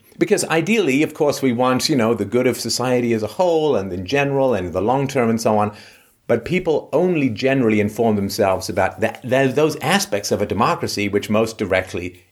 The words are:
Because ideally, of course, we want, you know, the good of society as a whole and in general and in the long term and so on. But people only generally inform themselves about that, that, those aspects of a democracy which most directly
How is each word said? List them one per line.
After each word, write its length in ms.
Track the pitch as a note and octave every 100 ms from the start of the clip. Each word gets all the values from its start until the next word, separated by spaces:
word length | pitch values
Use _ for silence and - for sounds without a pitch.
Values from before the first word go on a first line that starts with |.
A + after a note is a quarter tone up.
| _ -
Because 260 | - F#3+
ideally, 580 | - D#3+ D#3+ A3+ D#3+ C3+
of 120 | D3+
course, 280 | - D3 -
we 120 | C3+
want, 340 | A#2 B2+ B2+ -
you 80 | C#3
know, 180 | A2
the 120 | A2+ G2+
good 200 | A#2+ B2+
of 140 | A2+
society 540 | A#2 - B2+ B2 A#2+
as 100 | A2
a 40 | G#2
whole 500 | - F3+ E3 D#3 A2+
and 140 | F#2+
in 120 | F2+ F#2
general 480 | C#3 C#3 C#3 C3
and 140 | G2+ F2+
in 60 |
the 80 | F2+
long 260 | G#2 C3+ C#3
term 220 | C3+ A#2
and 100 | A2
so 180 | A#2 G#2+
on. 160 | G#2 - - - _ _ -
But 160 | A#2
people 460 | - F3+ F3 C#3+ -
only 380 | C#3+ F#3 E3 C3+
generally 500 | G#2 C3 C3+ A2+ G#2+
inform 380 | G#2 G#2 A2+ G#2
themselves 500 | G2 - G2 F#2 G2
about 320 | G2 F#2 -
that, 220 | G#2 -
that, 320 | B2 B2+ C3+ B2
those 220 | D#3 D3
aspects 560 | C3+ G3 - G2+ -
of 80 | G2+
a 40 | G2+
democracy 640 | G2 C#3 D#3+ A2 - G2+
which 220 | G2+ G2
most 280 | G#2+ A2+ -
directly 640 | G2 F#2 F#2 F2+ F2 - _